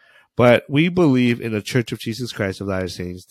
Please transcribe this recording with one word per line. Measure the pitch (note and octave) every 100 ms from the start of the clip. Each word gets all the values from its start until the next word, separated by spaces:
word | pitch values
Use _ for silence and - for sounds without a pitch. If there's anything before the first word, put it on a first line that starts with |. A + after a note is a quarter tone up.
| _ _ _ -
But | A#2+ A#2 -
we | C#3 E3+
believe | F3+ E3 B2+ B2 A#2+
in | A2+
the | G#2+
Church | - C3 A2+
of | A#2
Jesus | - A2 A#2+
Christ | - G2+ F#2+
of | G2
Latter-day | F#2+ F#2
Saints | E2+ F2+ F2+ -